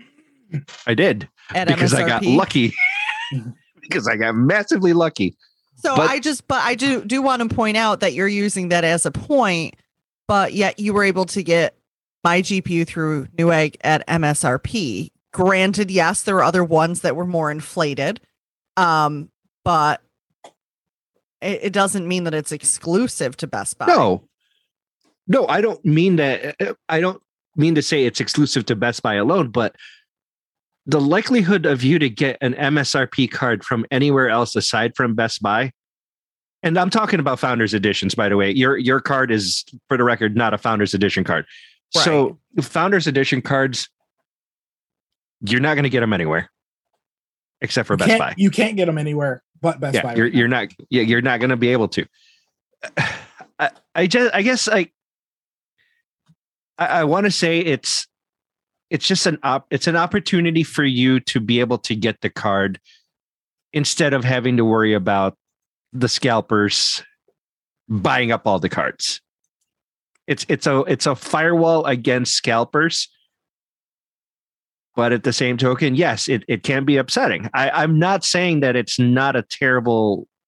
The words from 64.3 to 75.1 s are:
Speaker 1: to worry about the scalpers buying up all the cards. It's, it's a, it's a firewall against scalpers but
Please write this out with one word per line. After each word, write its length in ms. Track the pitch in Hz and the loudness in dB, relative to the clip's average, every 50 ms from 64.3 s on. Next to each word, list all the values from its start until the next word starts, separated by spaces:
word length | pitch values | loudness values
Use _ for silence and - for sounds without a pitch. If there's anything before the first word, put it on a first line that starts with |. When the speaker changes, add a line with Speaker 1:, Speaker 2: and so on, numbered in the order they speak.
| 131 123 117 127 123 | 0 0 0 0 2
Speaker 1:
to 80 | 117 113 | 2 4
worry 280 | 110 110 110 110 107 107 | 4 4 4 4 2 2
about 440 | 101 90 107 101 98 95 95 - _ _ _ _ _ _ _ _ _ _ _ - | 2 0 0 0 0 0 -2 -4 _ _ _ _ _ _ _ _ _ _ _ -6
the 160 | 127 123 113 | -2 -2 -2
scalpers 920 | - - - 127 117 107 - - 110 104 104 101 - - - - - - - _ _ _ _ _ _ _ _ _ _ _ _ _ _ _ _ | -2 0 0 0 0 0 0 0 0 2 2 2 0 -2 -2 -2 -4 -6 -8 _ _ _ _ _ _ _ _ _ _ _ _ _ _ _ _
buying 460 | - 110 101 90 151 131 127 123 117 117 | -6 -4 -2 0 0 0 0 0 0 -2
up 120 | 110 - | -2 0
all 140 | 110 98 87 | 0 0 0
the 80 | 87 | 0
cards. 540 | 90 - - 69 - - - - - - - _ _ _ _ _ _ _ _ _ _ _ _ _ _ _ _ _ _ _ _ - | -2 -2 -2 -4 -4 -4 -6 -6 -6 -8 -8 _ _ _ _ _ _ _ _ _ _ _ _ _ _ _ _ _ _ _ _ -6
It's, 180 | - 143 - - - | -6 -6 -4 -2 -4
it's 180 | 156 - - | -4 -2 0
a, 120 | 160 135 135 | 0 2 2
it's 240 | 135 - 139 - - | 0 0 -2 -2 0
a 100 | 156 131 | -2 -2
firewall 720 | - - - - 156 160 170 175 165 165 165 165 160 147 | -4 -6 -4 -2 0 0 2 2 2 4 4 2 2 2
against 480 | 143 127 123 113 135 123 127 123 - - | 0 -2 -2 0 0 0 0 0 -2 -4
scalpers 720 | - - 127 113 117 120 - - 147 160 165 - - - - _ _ _ _ _ _ _ _ _ _ _ _ _ _ _ _ _ _ _ _ _ _ _ _ _ _ _ _ _ _ _ _ _ _ _ _ - | -2 0 0 0 0 0 0 0 0 0 0 0 -4 -8 -8 _ _ _ _ _ _ _ _ _ _ _ _ _ _ _ _ _ _ _ _ _ _ _ _ _ _ _ _ _ _ _ _ _ _ _ _ -4
but 180 | 120 117 120 | 0 0 0